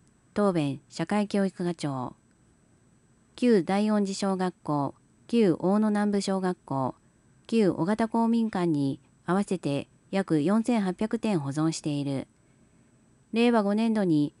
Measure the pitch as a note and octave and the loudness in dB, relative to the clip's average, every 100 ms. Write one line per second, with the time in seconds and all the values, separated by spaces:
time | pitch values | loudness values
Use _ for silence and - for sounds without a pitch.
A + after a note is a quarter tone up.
0 | _ _ _ - G#3 F3 C#3+ C3+ - - | _ _ _ 0 0 2 -2 -4 -10 -8
1 | E3 G#3 G3+ G3+ F#3+ - F3 E3+ D3+ C3+ | -4 -2 0 0 -2 -2 -6 -4 -6 -6
2 | B2 - _ _ _ _ _ _ _ _ | -8 -12 _ _ _ _ _ _ _ _
3 | _ _ _ - B3 A3 E3 F#3+ G#3+ G#3+ | _ _ _ -2 2 4 2 0 2 0
4 | G3 G3 G3+ F#3+ F#3 - - D3 C#3 - | 0 -2 -2 -2 -4 -6 -4 -4 -4 -8
5 | _ _ - A#3 G#3 D#3 F3+ G#3 G#3+ G#3 | _ _ -4 2 2 2 2 2 2 0
6 | G#3 G3+ G3 F#3+ F#3 F3+ - C3+ C3 - | 0 -2 -2 -2 -2 -6 -6 -4 -4 -6
7 | _ _ _ _ - A3+ G3 - E3 A3 | _ _ _ _ -4 2 2 2 0 0
8 | A3+ A#3 A3+ A#3 A3+ F#3+ F3 D3+ C#3 C3+ | 0 0 0 0 0 0 0 0 0 -4
9 | _ _ - F#3 G3+ F#3 D3 C#3 - _ | _ _ -2 -2 0 -4 -4 -4 -6 _
10 | - F#3+ F#3+ D#3 D3 G#3+ A3 A#3 F#3+ F3+ | -6 -4 0 0 2 0 2 0 0 -2
11 | A3 A3+ A3 F#3+ C#3 C#3+ D#3+ D#3 D#3+ C#3+ | -4 -2 -2 -2 -2 0 0 -2 -4 -4
12 | C#3+ C3+ - _ _ _ _ _ _ _ | -4 -6 -8 _ _ _ _ _ _ _
13 | _ _ _ A3 A#3+ A#3 G3+ G#3 A3+ G#3+ | _ _ _ 2 4 4 2 2 0 2
14 | F#3+ D#3 D3 _ | 2 2 0 _